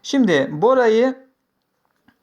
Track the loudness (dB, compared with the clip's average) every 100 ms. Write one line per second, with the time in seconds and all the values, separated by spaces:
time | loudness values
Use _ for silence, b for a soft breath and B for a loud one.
0 | -6 -2 0 0 -2 -2 0 2 2 2
1 | -2 -4 _ _ _ _ _ _ _ _
2 | _ _